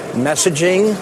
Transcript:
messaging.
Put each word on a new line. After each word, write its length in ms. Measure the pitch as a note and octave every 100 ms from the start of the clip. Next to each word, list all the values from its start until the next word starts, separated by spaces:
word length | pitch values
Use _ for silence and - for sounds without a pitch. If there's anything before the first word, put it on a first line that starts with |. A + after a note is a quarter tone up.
| -
messaging. 800 | - C3+ D3+ F#3+ D3+ F3 F#3 G#3+ G3+